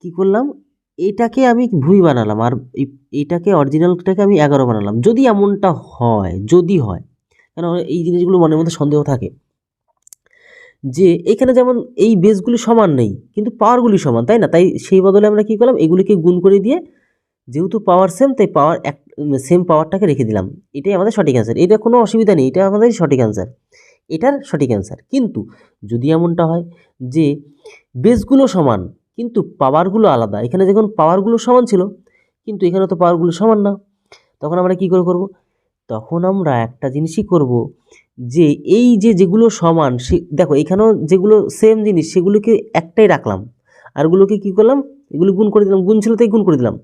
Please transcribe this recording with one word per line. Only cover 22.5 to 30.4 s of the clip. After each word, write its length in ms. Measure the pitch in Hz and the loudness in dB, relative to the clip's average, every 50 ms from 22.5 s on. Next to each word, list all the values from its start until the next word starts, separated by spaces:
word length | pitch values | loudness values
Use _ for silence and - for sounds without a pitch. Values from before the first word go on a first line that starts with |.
| - 185 190 196 | 0 0 0 0
আমাদের 240 | 196 208 220 240 | 2 2 2 0
সঠিক 280 | 220 190 170 147 139 127 | 0 0 0 0 0 0
অ্যান্সার, 280 | 120 110 104 95 92 117 - _ _ _ _ _ _ _ _ _ _ _ | 0 -2 -2 -6 -8 -10 -12 _ _ _ _ _ _ _ _ _ _ _
এটার 360 | 156 160 226 262 285 277 277 | -8 -2 -2 -2 -2 -2 -6
সঠিক 260 | - - 151 143 123 | -6 -4 -4 -2 -2
অ্যান্সার। 280 | 117 101 98 - - - _ _ | -2 -4 -4 -8 -14 -20 _ _
কিন্তু 380 | - 277 247 196 139 117 98 - - _ _ _ _ _ - | -4 -2 -2 -2 -4 -8 -10 -12 -16 _ _ _ _ _ -12
যদি 260 | 101 113 120 123 143 | -8 -8 -4 -2 0
এমনটা 340 | 160 160 170 175 170 170 170 | 0 0 0 -2 0 0 -2
হয় 180 | 160 165 175 175 170 - _ _ _ _ _ | 0 -2 -4 -6 -8 -16 _ _ _ _ _
যে 420 | 131 127 127 156 160 143 147 147 - _ _ _ _ - - _ _ _ _ 127 | -14 -6 -2 0 0 0 -2 -4 -10 _ _ _ _ -20 -20 _ _ _ _ -2
বেসগুলো 500 | 127 208 247 226 202 - 269 269 269 240 | 2 2 2 2 0 0 2 2 2 2
সমান 460 | - 185 156 135 113 101 90 - - _ _ _ _ | 0 0 0 0 0 -2 -6 -10 -16 _ _ _ _
কিন্তু 400 | - 233 240 233 214 175 175 - _ | -12 -10 -6 -4 -6 -6 -6 -6 _
পাওয়ারগুলো 480 | 147 131 139 156 175 190 185 226 220 190 | -2 0 0 0 0 0 0 0 2 2
আলাদা, 340 | 143 120 117 104 101 104 | 2 0 -2 -4 -4 -6